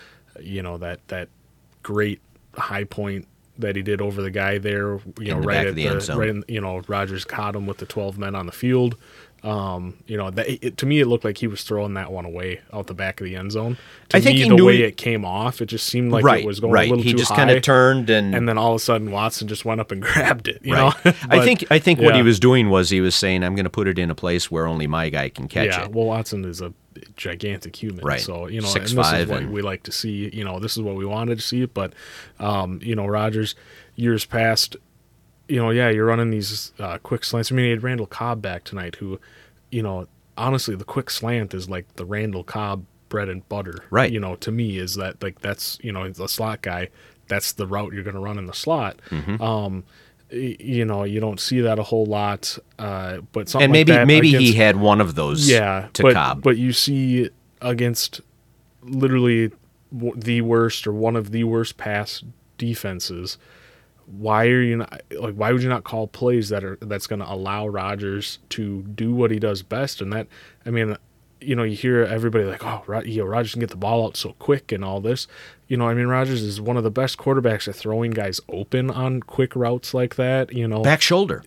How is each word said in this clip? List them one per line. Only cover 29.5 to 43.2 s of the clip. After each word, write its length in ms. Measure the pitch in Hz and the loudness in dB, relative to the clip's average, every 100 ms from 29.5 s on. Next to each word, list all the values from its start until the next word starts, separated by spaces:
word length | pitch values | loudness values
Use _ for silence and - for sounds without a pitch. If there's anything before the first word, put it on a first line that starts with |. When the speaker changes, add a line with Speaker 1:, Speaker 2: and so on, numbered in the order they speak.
Speaker 1:
we 80 | 104 | -4
like 220 | 101 92 | -4 -6
to 80 | - | -8
see. 360 | - 113 101 101 | -8 -6 -6 -6
You 100 | 107 | -8
know, 140 | 101 92 | -8 -6
this 180 | 110 113 | -6 -4
is 60 | |
what 140 | 104 98 | -4 -4
we 100 | 98 | -4
wanted 320 | 104 117 117 | -4 -2 -4
to 40 | |
see, 220 | - 123 | -2 -2
but, 300 | 127 - 92 - - - - _ | -2 -4 -6 -8 -20 -20 -20 _
um, 400 | 104 101 92 90 | -4 -2 -4 -6
you 120 | 117 | -4
know, 120 | 110 101 | -4 -2
Rodgers, 480 | 104 110 110 107 - - - - - | -2 0 -2 -4 -8 -18 -20 -20 -4
years 300 | 120 113 - | 0 0 -2
past, 500 | 120 113 113 - - _ _ _ _ _ _ _ | 0 2 2 -2 -6 _ _ _ _ _ _ _
you 60 | 131 | 0
know, 80 | 113 | 2
yeah, 180 | 117 123 | 4 4
you're 160 | 107 110 | 4 4
running 240 | 117 117 | 2 2
these, 420 | 110 101 104 - - | -2 -4 -8 -10 -10
uh, 200 | 98 87 | -10 -10
quick 260 | - 120 | -6 -6
slants. 260 | - 117 113 | -4 -4 0
I 20 | |
mean, 100 | 127 123 | 2 2
he 40 | |
had 120 | 113 | 0
Randall 240 | 123 123 104 | -2 -4 -6
Cobb 340 | - 117 117 | -6 -6 -4
back 240 | 101 87 | -6 -8
tonight, 320 | - 98 87 - | -10 -10 -10 -10
who, 220 | 98 95 - - _ _ _ | -10 -10 -14 -20 _ _ _
you 120 | 123 | -4
know, 240 | 107 92 87 _ _ - | -4 -6 -10 _ _ -6
honestly, 360 | 120 135 - 95 | -2 -2 -2 -8
the 80 | |
quick 260 | - - - | -6 -8 -6
slant 420 | - 113 120 104 | -6 -4 -4 -4
is, 140 | 92 92 | -8 -8
like, 280 | 92 87 - | -10 -10 -14
the 80 | 90 | -8
Randall 380 | 104 107 95 | -4 -4 -6
Cobb 400 | 87 107 104 98 92 _ _ | -8 -6 -6 -6 -10 _ _
bread 200 | 104 | -6